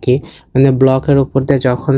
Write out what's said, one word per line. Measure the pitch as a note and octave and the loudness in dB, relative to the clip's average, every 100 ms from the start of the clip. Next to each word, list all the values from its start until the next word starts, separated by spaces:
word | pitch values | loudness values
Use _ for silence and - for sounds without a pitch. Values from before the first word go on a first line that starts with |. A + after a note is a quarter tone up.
কি | - C3 - - _ | -2 -2 -4 -20 _
মানে | C3 C3+ | 0 2
ব্লকের | C3 C3 C3 C#3 C#3 | 2 2 0 0 0
উপর | C3+ C#3 | 0 -2
দিয়ে | C3+ C3+ | -2 -2
যখন | B2+ B2+ - | -2 -4 -2